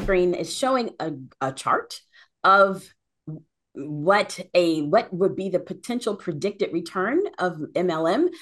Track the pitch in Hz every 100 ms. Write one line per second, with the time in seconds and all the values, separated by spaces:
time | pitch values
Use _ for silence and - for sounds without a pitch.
0 | 208 185 180 175 165 - 262 262 233 -
1 | 160 139 127 _ 135 - - 440 - -
2 | _ - _ _ 185 196 196 170 - _
3 | _ _ - 156 - _ _ - 151 147
4 | 160 202 196 - 180 180 170 160 147 208
5 | - 170 185 - 190 175 - - - 240
6 | 226 202 - 151 190 - - 170 170 190
7 | 196 311 403 - 180 160 143 - 180 160
8 | 160 226 349 -